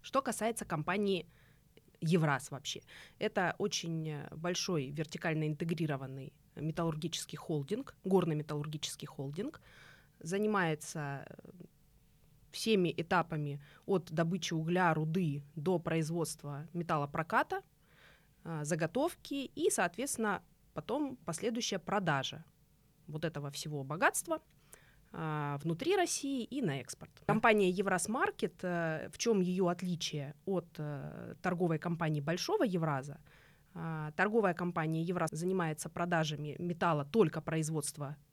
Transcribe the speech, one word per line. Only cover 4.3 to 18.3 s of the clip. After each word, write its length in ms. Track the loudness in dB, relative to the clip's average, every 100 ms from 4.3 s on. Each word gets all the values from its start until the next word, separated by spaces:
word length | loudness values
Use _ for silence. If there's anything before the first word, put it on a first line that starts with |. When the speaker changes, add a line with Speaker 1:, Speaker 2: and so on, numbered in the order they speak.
Speaker 1:
большой 560 | -4 -2 -2 0 0 0
вертикально 560 | -4 -6 -2 -2 0 0
интегрированный 840 | -2 -2 0 0 -2 -4 -10 -12 _ _ -6
металлургический 800 | -4 0 0 0 -4 -4 -8 -10
холдинг, 580 | -4 -2 -2 -4 -6 -6
горный 320 | 4 4 4 0
металлургический 680 | -2 -4 -4 -6 -8 -8 -12
холдинг, 540 | -8 -8 -6 -8 -10 -20 -20 -20 -20 -20 _
занимается, 1040 | -4 0 2 4 2 0 -4 -6 -6 -6 -10
э, 240 | -16 -18 -20 -20 _ -20 _ _ _ -20 -20 -16
всеми 420 | -4 4 6 4 0
этапами 640 | 2 2 2 -2 -4 -6 -12 -16 0
от 240 | 0 0
добычи 440 | 0 2 0 -2
угля, 380 | -2 2 4 4
руды 480 | 4 2 2 0 -2 -6
до 240 | -4 0 0
производства 920 | 2 0 0 0 -2 -4 -8 -8 -6
металлопроката, 880 | -6 0 0 0 -2 0 0 0 -4 -8 _ _ -20 -20 -20 _